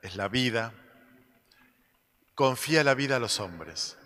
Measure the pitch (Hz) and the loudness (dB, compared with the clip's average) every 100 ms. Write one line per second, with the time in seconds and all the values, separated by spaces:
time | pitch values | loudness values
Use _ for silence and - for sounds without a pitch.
0 | 98 92 98 120 127 113 113 113 - - | -10 -4 -2 0 0 0 -4 -10 -20 -20
1 | _ - _ _ _ _ _ _ _ _ | _ -20 _ _ _ _ _ _ _ _
2 | _ _ _ - 135 127 - 160 143 131 | _ _ _ 2 2 2 2 4 4 2
3 | 139 135 113 - 98 85 80 80 - - | 2 0 -2 -4 -6 -10 -12 -10 -10 -12